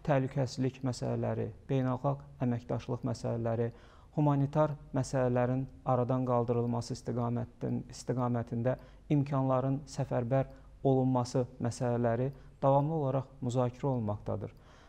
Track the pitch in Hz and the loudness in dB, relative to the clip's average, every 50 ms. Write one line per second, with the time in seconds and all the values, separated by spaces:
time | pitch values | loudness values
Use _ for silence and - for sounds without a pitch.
0 | - - 147 135 131 127 - 147 131 120 - - 131 131 127 - - 131 123 - | -2 2 2 2 2 0 0 -2 -2 -2 -2 -2 -2 -2 -2 -2 -4 -4 -4 -2
1 | 131 123 120 117 117 117 110 110 110 107 - - - - 139 135 127 127 127 120 | -2 -2 -2 0 0 -2 -2 -2 -2 -4 -6 -10 -6 -2 0 0 2 0 0 0
2 | - 143 139 139 - - - - 135 123 120 120 - - 131 120 - - 127 120 | 0 -2 -2 -2 -6 -12 -8 -2 0 0 0 0 -2 -4 -4 -4 -2 -4 -4 -4
3 | - 127 120 - - 123 117 117 113 117 113 113 117 117 - - - - - - | -2 -4 -4 -4 -4 -4 -2 -2 -2 -2 0 0 0 -2 -4 -8 -16 -20 -20 -20
4 | - - - - 151 147 143 139 139 135 147 156 151 151 143 - - - - 135 | -20 -6 0 2 4 4 4 4 2 2 2 2 2 2 0 -4 -10 -4 -2 -2
5 | 131 - - 135 127 127 123 123 123 123 127 131 131 135 - - - - 127 123 | -2 0 0 0 2 2 4 2 2 2 0 -2 -2 -4 -8 -6 -2 0 2 2
6 | 123 117 131 127 127 123 123 120 120 120 120 117 117 120 120 120 120 - 127 - | 2 2 2 0 2 2 2 2 2 2 2 0 0 0 0 -2 -2 -4 -8 -8
7 | - - 117 120 120 120 123 120 120 - - - - 127 123 120 123 - - - | -6 -4 -2 -2 0 0 0 -2 -4 -6 -8 -8 -4 -4 -2 -4 -4 -8 -12 -10
8 | - - 127 123 123 120 120 117 113 - 131 117 117 127 131 - - - - - | -6 -4 -2 0 0 0 0 0 -2 -2 -2 0 0 0 0 -2 -4 -12 -20 -20
9 | - - 151 147 135 143 147 135 131 131 131 127 127 135 135 135 151 - - - | -2 0 2 2 2 2 0 0 2 2 2 2 2 2 0 -2 -4 -6 -6 -6
10 | 135 - 135 127 120 117 135 135 131 - - - - - - - - 135 135 131 | -4 -2 0 -2 0 2 2 2 2 0 -4 -14 -20 -20 -14 -2 2 4 4 4
11 | 131 131 127 123 123 123 - 135 123 123 - - - 117 107 - 127 120 120 120 | 4 4 2 2 0 0 0 0 0 0 -4 -4 -4 -4 -2 -2 0 0 2 2
12 | 120 117 113 117 127 135 139 - - - - - - 139 139 139 143 151 165 160 | 2 2 2 2 0 -2 -4 -6 -14 -20 -8 0 2 4 4 4 4 2 0 0
13 | 147 131 131 135 131 - - - - 127 120 127 123 123 123 - - 143 131 123 | 0 0 0 0 -2 -4 -8 -6 -6 -2 0 2 0 0 -2 -2 -2 0 0 0
14 | 113 104 104 104 - - 107 107 98 113 - - - - - - - | 0 -2 -4 -4 -4 -4 -4 -4 -6 -8 -10 -14 -20 -20 -20 -20 -20